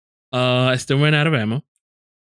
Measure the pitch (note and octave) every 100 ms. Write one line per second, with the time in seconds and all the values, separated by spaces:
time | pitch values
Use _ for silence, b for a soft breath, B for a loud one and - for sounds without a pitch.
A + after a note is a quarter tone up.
0 | _ _ _ B2+ B2+ B2+ B2+ B2+ - C#3
1 | D3+ D3+ D#3 C#3+ G#2+ B2+ - _ _ _
2 | _ _